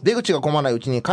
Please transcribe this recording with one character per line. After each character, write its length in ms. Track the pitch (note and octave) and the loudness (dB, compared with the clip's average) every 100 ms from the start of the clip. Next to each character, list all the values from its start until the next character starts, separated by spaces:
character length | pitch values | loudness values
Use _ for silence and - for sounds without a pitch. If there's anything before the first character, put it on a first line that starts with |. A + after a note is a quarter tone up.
出 140 | D3 A#3 | 0 0
口 160 | A3+ | 0
が 80 | D#3+ | 0
混 140 | D3 | 0
ま 80 | D3+ | 0
な 80 | C#3 | 0
い 40 | |
う 60 | A#2 | -2
ち 100 | B2+ | -2
に 120 | B2 | -2
帰 100 | C#3 | 0